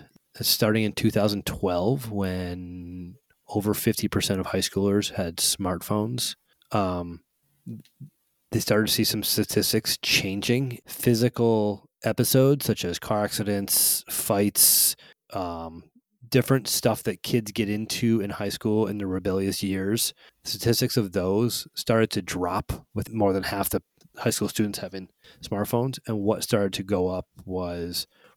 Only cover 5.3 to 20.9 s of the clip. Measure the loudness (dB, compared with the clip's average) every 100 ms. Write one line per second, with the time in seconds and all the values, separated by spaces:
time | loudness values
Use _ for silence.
5.3 | -2 -2 -2 -2 -4 -2 -2 -2 -2 -6
6.3 | -8 _ _ -4 -2 0 -2 -6 -12 _
7.3 | _ _ _ -14 -14 -16 -20 -20 _ _
8.3 | _ _ -2 2 2 4 2 0 0 -2
9.3 | 0 0 2 2 0 0 -4 0 0 0
10.3 | -2 0 2 0 -6 -12 -2 4 4 4
11.3 | 2 2 4 2 -2 _ _ -2 0 4
12.3 | 6 6 4 2 -2 -2 -4 -2 0 0
13.3 | -2 -2 0 0 2 2 0 -2 -4 0
14.3 | 2 2 4 4 6 4 0 -10 -20 -10
15.3 | -6 -6 -6 -10 -14 -18 _ _ _ 0
16.3 | 2 4 2 0 0 0 0 -4 -6 0
17.3 | 0 0 -2 -2 -2 -4 0 2 2 0
18.3 | -4 -6 -4 0 2 0 -2 -4 -2 0
19.3 | 0 0 0 -2 -2 0 0 -2 -6 -20
20.3 | _ -10 -2 2 2 2